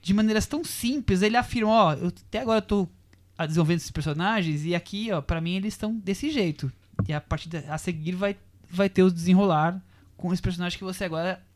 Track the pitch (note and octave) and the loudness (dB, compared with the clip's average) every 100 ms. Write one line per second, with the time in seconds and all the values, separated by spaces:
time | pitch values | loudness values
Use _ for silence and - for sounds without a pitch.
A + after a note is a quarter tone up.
0 | - G3 A3 G#3+ G#3 D4 E4+ - A#3 C#4 | 2 2 4 2 0 -4 -6 -4 -2 -2
1 | - F#3+ G#3+ A#3+ A#3+ B3 G#3+ A3+ F#3 C#3+ | 0 2 4 2 0 0 4 6 6 4
2 | F3 - - G#3+ B3 A3 G#3+ G3+ F3 - | -4 -6 -8 -6 0 0 2 0 0 -6
3 | _ _ _ - D#3 D#3+ D#3 E3+ - - | _ _ _ -6 -2 2 4 2 -2 -6
4 | D3+ D3+ F#3 A3 E3 D3+ D#3 F3 - G3 | -4 -2 0 2 0 -2 -2 -2 -4 -8
5 | A3 F3+ C#3 E3+ E3 F#3 G3+ - G#3+ A3+ | -4 -4 -2 -4 -2 -2 -4 -4 -4 -4
6 | F#3 F#3+ D4 D4 F3+ D3+ C3+ - _ - | -4 -4 -2 0 0 -2 -6 -8 _ -6
7 | G2 D3 - D#3+ E3 E3 C#3+ D#3 - E3 | -4 -4 -4 -6 -4 -10 -8 -6 -6 -6
8 | D#3 F3+ G3+ G3+ - _ - F3 G3 F#3+ | -6 -2 -2 -4 -12 _ -12 0 0 6
9 | F#3 E3+ E3 F#3 G3+ D#3 D#3+ F#3 - _ | 4 4 4 6 6 4 2 -2 -12 _
10 | _ _ F3+ F3+ F#3+ F3 F3 - F#3+ F#3 | _ _ -4 -2 -2 -4 -6 -6 -8 -6
11 | F#3+ D#3+ E3+ F#3 _ | -4 -2 -4 -6 _